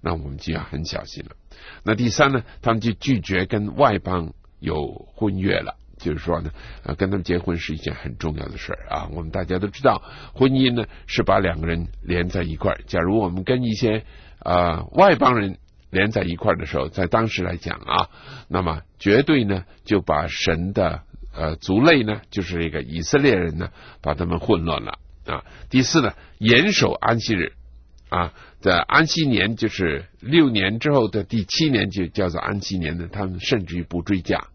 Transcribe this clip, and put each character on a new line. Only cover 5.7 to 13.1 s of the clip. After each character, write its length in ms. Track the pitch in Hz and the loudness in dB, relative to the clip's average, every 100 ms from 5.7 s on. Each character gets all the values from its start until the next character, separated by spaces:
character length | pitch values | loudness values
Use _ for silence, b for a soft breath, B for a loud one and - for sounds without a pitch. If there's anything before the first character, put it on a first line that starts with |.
| - - - | -12 -20 -8
就 140 | 85 | -6
是 60 | 78 | -4
说 220 | 82 82 | -2 -2
呢， 100 | 80 B B B | -4 B B B
呃， 100 | - | -8
跟 160 | 76 95 | -2 0
他 60 | 98 | 0
们 60 | |
结 160 | 85 87 | 0 -2
婚 200 | 90 85 | 0 -4
是 160 | - | -4
一 20 | 78 | -6
件 180 | - | -6
很 220 | 73 - 60 | -8 -10 -6
重 180 | 80 | -6
要 120 | 73 69 | -6 -8
的 100 | - | -10
事 160 | - | -10
儿 160 | - - | -10 -6
啊。 200 | 73 - | -8 -6
我 80 | 85 | -8
们 100 | 80 | -6
大 140 | 95 | -6
家 140 | 85 92 | -2 -2
都 100 | 101 | -4
知 140 | - | 2
道， 200 | 135 104 B B B | 2 2 B B B
婚 200 | - 131 | 2 2
姻 220 | 131 131 | 4 2
呢 120 | 120 - B B | 2 -4 B B
是 160 | - | -2
把 160 | 107 101 | 2 2
两 220 | 92 80 | 2 -2
个 60 | 82 | -2
人 220 | 85 85 - | -2 -4 -10
连 280 | - 87 87 | -4 -2 0
在 120 | 92 | -2
一 140 | 87 80 | -4 -2
块 160 | 95 | -2
儿。 80 | - - | -2 -4
假 120 | 90 | 0
如 200 | 87 | 2